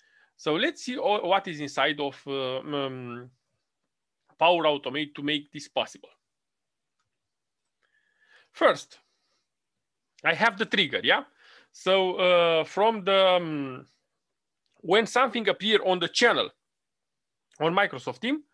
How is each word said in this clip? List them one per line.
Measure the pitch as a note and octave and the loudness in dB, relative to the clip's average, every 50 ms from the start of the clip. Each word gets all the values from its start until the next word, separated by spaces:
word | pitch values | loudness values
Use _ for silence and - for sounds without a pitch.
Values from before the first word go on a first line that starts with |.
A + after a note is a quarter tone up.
| _ _ _ _ _ _ _ | _ _ _ _ _ _ _
So | _ - D#3+ D3+ | _ -4 -2 -2
let's | F3 B3 E4+ D#4+ - - | 0 -2 -4 -4 -6 -10
see | B3 B3+ - | -10 -8 -4
o-, | - G3 G#3 G#3 - | -2 -2 -2 0 0
what | F3 F#3+ F#3+ F#3+ F#3+ | 0 0 0 0 -4
is | D#3+ D3 | -8 -10
inside | D3 C#3 - D3 C3+ D3+ D3+ D3 | -10 -8 -4 -2 -2 -2 -2 -4
of, | C#3+ C#3 C3 - - C#3+ | -6 -8 -8 -10 -12 -10
uh, | C#3 C3+ C3+ B2+ C3 C3 | -8 -6 -6 -6 -6 -8
um, | - D3+ D3 C#3+ C#3 C3+ C3 C3 B2 A#2+ A#2+ A#2+ B2 B2+ - _ _ _ _ _ _ _ _ _ _ _ _ _ _ _ _ _ _ _ _ _ | -8 -8 -6 -6 -6 -6 -8 -10 -12 -12 -12 -14 -14 -18 -20 _ _ _ _ _ _ _ _ _ _ _ _ _ _ _ _ _ _ _ _ _
Power | D#3+ E3+ F3+ E3+ D#3 | 4 4 4 4 4
Automate | D#3 D3 C#3+ - B2+ B2+ D3+ D3+ D3 - | 2 0 0 -2 -6 -6 -6 -6 -6 -8
to | D#3 C#3+ | -8 -4
make | C#3+ D3+ D3 D3 - - | -4 -4 -4 -6 -8 -14
this | D3+ - - | -18 -18 -6
possible. | _ C3 A2 - - F#2+ - - _ _ _ _ _ _ _ _ _ _ _ _ _ _ _ _ _ _ _ _ _ _ _ _ _ _ _ _ _ _ _ _ _ _ _ _ _ _ _ _ _ _ _ _ _ _ _ _ | _ -4 -4 -4 -8 -16 -20 -20 _ _ _ _ _ _ _ _ _ _ _ _ _ _ _ _ _ _ _ _ _ _ _ _ _ _ _ _ _ _ _ _ _ _ _ _ _ _ _ _ _ _ _ _ _ _ _ _
First, | _ - E4 C4+ - - - - - _ _ _ _ _ _ _ _ _ _ _ _ _ _ _ _ _ _ _ _ _ _ _ _ _ - | _ 2 2 2 2 2 -4 -12 -20 _ _ _ _ _ _ _ _ _ _ _ _ _ _ _ _ _ _ _ _ _ _ _ _ _ -2
I | D#3 E3 | -2 0
have | D3 G#3 A#3 G3+ F#3+ | 2 2 0 0 0
the | A3 | -4
trigger, | - - G#3 F3+ C#3 B2 F#2 | -2 0 0 0 0 -2 -2
yeah? | G2 C3 F#3 B3+ C#4+ - _ _ _ - - - _ _ | 0 2 2 2 0 -6 _ _ _ -20 -20 -20 _ _
So, | _ - - F#3 F#3+ F#3+ F#3+ F#3 F3+ | _ -8 -2 2 2 2 2 0 0
uh, | F#3 F#3 F3+ F3+ F3 E3+ E3+ E3 D#3+ D#3 | 0 2 4 4 4 4 4 4 2 0
from | - - F#3 G#3 A3+ A3+ G#3+ F3+ | -2 0 2 2 2 2 0 -2
the, | F#3+ G3 F#3+ F#3+ F#3 F3+ F3+ | 0 2 4 4 4 4 2
um, | F3 D#3+ D#3 D3 C#3 C3+ B2+ B2+ C3+ - _ _ _ _ _ _ _ _ _ _ _ _ _ _ _ _ _ _ | 0 -2 -6 -6 -8 -8 -10 -14 -18 -20 _ _ _ _ _ _ _ _ _ _ _ _ _ _ _ _ _ _
when | - E3 F#3 A3 A3+ - | -2 2 2 2 2 2
something | - B3 C4 B3+ G#3 A#3+ A3 G3 | 2 2 2 2 0 -2 -2 0
appear | F3 - F#3 G#3+ G#3+ G3 - | -2 0 0 0 0 2 2
on | F#3 F#3 F3+ | 2 0 0
the | E3+ D#3+ | 0 -2
channel | - - B3 A#3+ F#3+ C3 G2+ F2+ - _ _ _ _ _ _ _ _ _ _ _ _ _ _ _ _ _ _ _ _ _ | 0 2 4 4 4 2 0 -4 -6 _ _ _ _ _ _ _ _ _ _ _ _ _ _ _ _ _ _ _ _ _
on | D3 E3 F3 | -2 0 2
Microsoft | G3 G3+ F#3 - B2+ - C3+ A#2+ - | 2 0 0 -2 -6 -10 -10 -10 -6
Team, | - A#3+ C#4+ D#4 - _ | -4 -4 -4 -4 -6 _